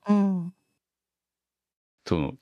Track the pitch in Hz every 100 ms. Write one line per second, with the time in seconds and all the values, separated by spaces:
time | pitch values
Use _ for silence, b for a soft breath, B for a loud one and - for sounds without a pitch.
0 | - 208 196 185 170 - _ _ _ _
1 | _ _ _ _ _ _ _ _ _ _
2 | - 85 71 -